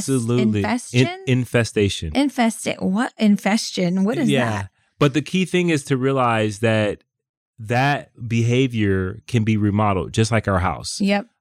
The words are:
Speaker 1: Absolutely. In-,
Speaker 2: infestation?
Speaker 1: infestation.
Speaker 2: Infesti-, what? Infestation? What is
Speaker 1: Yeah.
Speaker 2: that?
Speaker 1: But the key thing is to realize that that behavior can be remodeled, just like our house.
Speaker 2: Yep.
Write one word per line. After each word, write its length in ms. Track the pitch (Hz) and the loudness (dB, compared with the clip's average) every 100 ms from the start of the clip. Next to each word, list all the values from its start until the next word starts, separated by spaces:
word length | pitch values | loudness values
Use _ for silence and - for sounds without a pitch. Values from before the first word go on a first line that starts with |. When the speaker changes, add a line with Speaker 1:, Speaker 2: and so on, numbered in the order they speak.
| 196 | 0
Speaker 1:
Absolutely. 500 | 135 113 120 110 104 | -2 0 0 2 0
In-, 60 | 101 | 0
Speaker 2:
infestation? 520 | 247 - 123 135 370 381 | -4 -2 2 2 0 -2
Speaker 1:
infestation. 840 | 127 123 120 113 - 101 - 82 | -2 0 0 0 0 0 0 -4
Speaker 2:
Infesti-, 680 | 76 285 - 226 - - - | 0 0 0 -2 -2 -6 -4
what? 300 | 185 196 254 - | -2 -2 -2 0
Infestation? 880 | 220 202 202 214 - - 175 185 | 2 4 2 -2 -2 -2 0 0
What 120 | 190 277 | 0 0
is 140 | 254 | 0
Speaker 1:
Yeah. 200 | 135 120 | 2 0
Speaker 2:
that? 200 | 104 98 _ _ - | -2 -8 _ _ 0
Speaker 1:
But 140 | 147 | 0
the 100 | 135 | 2
key 220 | - 185 | -2 -2
thing 240 | 180 180 175 | 0 0 2
is 120 | 156 | 0
to 120 | - 135 | 0 -2
realize 600 | 131 135 123 110 107 101 | 0 0 2 2 0 0
that 420 | 113 110 104 85 _ _ _ _ _ - | 0 2 0 -4 _ _ _ _ _ -14
that 500 | 107 120 139 143 - - 117 | -4 0 0 -2 -6 -14 -4
behavior 920 | 113 117 123 135 117 104 95 92 113 - | 0 2 2 2 2 2 2 -2 -6 -4
can 160 | 120 | 0
be 140 | 110 107 | 2 2
remodeled, 560 | 104 101 107 98 78 | 2 2 2 0 -2
just 180 | - 110 | 0 0
like 160 | 113 - | 0 0
our 140 | 95 | 0
house. 400 | 90 65 - - | 0 -4 -8 -4
Speaker 2:
Yep. 260 | 196 202 - _ | 0 0 -4 _